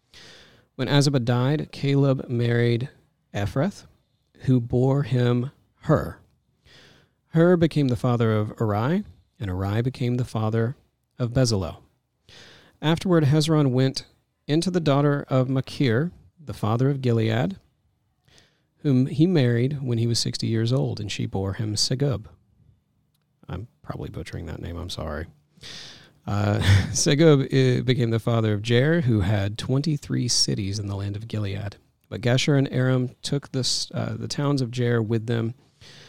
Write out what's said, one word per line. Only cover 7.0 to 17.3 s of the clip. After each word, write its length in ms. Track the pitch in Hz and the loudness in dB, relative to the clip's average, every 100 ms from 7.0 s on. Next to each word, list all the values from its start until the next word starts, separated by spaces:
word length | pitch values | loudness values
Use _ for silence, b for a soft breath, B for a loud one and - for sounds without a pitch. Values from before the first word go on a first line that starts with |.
| b b _ | b b _
Hur 280 | 160 170 180 | 2 4 6
became 300 | 165 - 139 | 4 2 0
the 80 | 120 | 0
father 380 | 127 120 117 | 0 2 2
of 200 | 110 107 - | 2 0 -2
Uri, 440 | 113 101 120 185 202 - _ - | 0 0 0 0 -4 -12 _ -10
and 100 | 98 | -6
Uri 320 | 92 95 107 | -4 -2 -2
became 340 | 120 127 123 123 | -2 -2 -2 -2
the 100 | 117 | -4
father 500 | 110 110 113 113 139 _ _ _ - | -4 -2 0 -2 -4 _ _ _ -8
of 120 | 120 | -4
Bezalel. 460 | 127 123 104 82 - _ _ _ _ _ B B B B B | 0 0 0 -4 -8 _ _ _ _ _ B B B B B
Afterward, 440 | 147 165 196 170 147 | -2 0 2 4 4
Hezron 460 | 156 151 156 143 | 4 4 2 2
went 340 | 123 131 - - _ _ _ - | 2 0 0 -10 _ _ _ -2
into 240 | 151 170 | 0 0
the 80 | 180 | 0
daughter 460 | 151 139 147 143 - | 2 2 2 0 0
of 200 | 131 127 | 0 0
Machir, 640 | 135 - - 139 113 165 - - _ | -2 -4 -2 2 2 0 -6 -20 _
the 140 | 143 | -14
father 360 | 104 104 117 135 | -6 -2 2 2
of 120 | 139 | 0
Gilead, 560 | 131 117 110 | 0 2 2